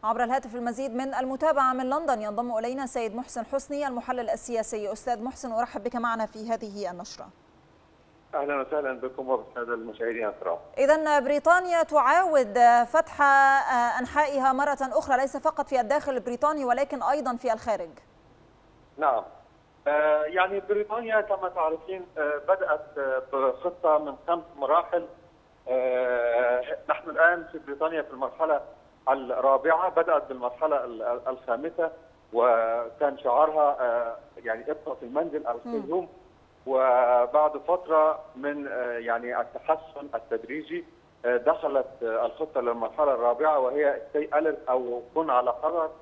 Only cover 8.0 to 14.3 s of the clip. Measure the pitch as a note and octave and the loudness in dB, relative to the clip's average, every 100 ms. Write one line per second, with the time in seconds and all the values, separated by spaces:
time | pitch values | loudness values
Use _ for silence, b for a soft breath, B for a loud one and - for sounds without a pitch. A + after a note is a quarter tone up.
8 | _ _ _ D#3 C#3+ C#3+ C3 D3+ C#3 B2+ | _ _ _ -6 -2 -4 -2 -2 -2 -4
9 | B2+ B2+ C3 B2+ A2 - A#2+ A#2+ A2+ G#2+ | -8 -8 -2 -2 -2 -10 -6 -6 -8 -6
10 | A2+ A#2 A2 G2+ F2+ E2+ - - C#4 D#4 | -4 -2 -4 -4 -4 -4 -6 -2 2 2
11 | D#4 D4 C4 D4 D#4 F4 F4+ E4+ D#4+ D4+ | 4 0 2 0 4 2 4 0 2 2
12 | B3+ D#4+ F#4 D#4 A#3 G#3 A#3+ A#3+ A#3 D#4 | 4 4 4 2 2 6 8 8 4 2
13 | E4 - C#4+ C#4 C4+ C#4 - B3+ A#3+ G#3 | 0 2 6 8 8 6 4 2 2 0
14 | B3 C#4+ D4+ | -2 0 2